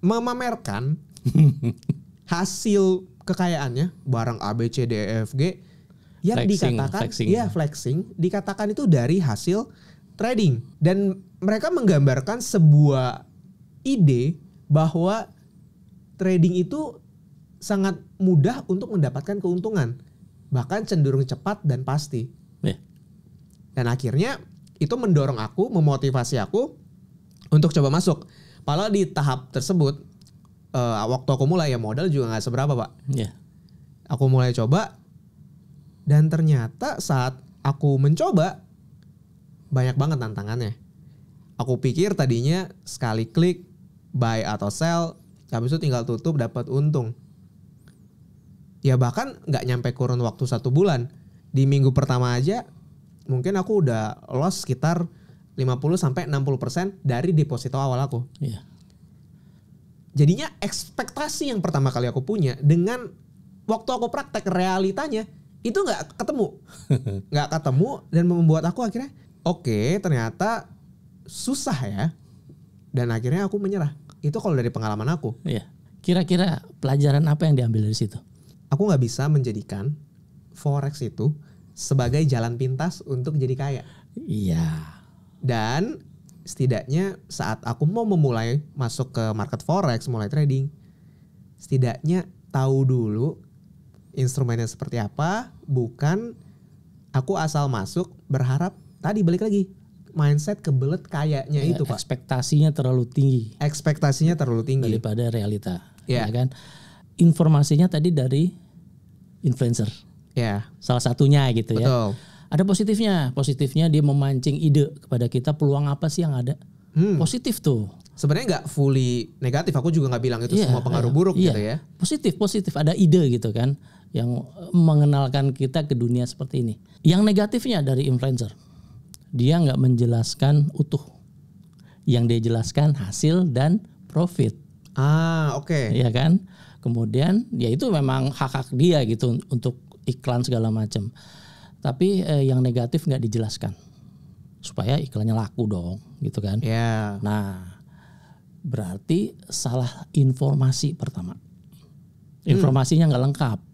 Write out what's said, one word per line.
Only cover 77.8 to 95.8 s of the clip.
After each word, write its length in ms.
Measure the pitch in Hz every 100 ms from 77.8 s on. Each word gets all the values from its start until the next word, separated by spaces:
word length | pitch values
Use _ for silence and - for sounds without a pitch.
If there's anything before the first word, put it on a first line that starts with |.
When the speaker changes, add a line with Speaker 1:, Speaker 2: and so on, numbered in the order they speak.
Speaker 2:
dari 100 | 107
situ? 240 | 110 107 - - - - - -
Speaker 1:
Aku 200 | 143 208
nggak 140 | 151
bisa 260 | 120 - 139
menjadikan 640 | 147 123 104 - 98 113 151 - - - - -
Forex 460 | - 147 139 151 -
itu 360 | 113 - 147 151 - - -
sebagai 520 | - - 135 120 143
jalan 320 | 160 123 117 120
pintas 480 | 131 131 165 -
untuk 340 | - 131 127 151
jadi 160 | 131
kaya. 300 | 131 139 131 - - - -
Speaker 2:
Iya. 480 | 311 107 98 - - 160 78 - - - - -
Speaker 1:
Dan 640 | 131 117 110 135 214 311 - - - -
setidaknya 760 | - - 131 113 - 151 196 185 -
saat 320 | - 80 110
aku 220 | - 117 151
mau 160 | 220
memulai 600 | 226 185 143 117 113 139 147
masuk 400 | - 123 - 127
ke 140 | - 110
market 300 | 107 101 -
Forex, 460 | - 180 175 117 135
mulai 180 | 117 104
trading, 460 | 143 147 135 139 - - _ - - - _ -
setidaknya 720 | _ - 131 123 - 156 180 - - -
tahu 320 | 139 131 135
dulu 540 | 131 127 110 104 139 - - - - - - - -
instrumennya 520 | - 127 131 123 117 113
seperti 320 | - - 120
apa, 560 | 104 - 156 208 247 -
bukan 680 | - 131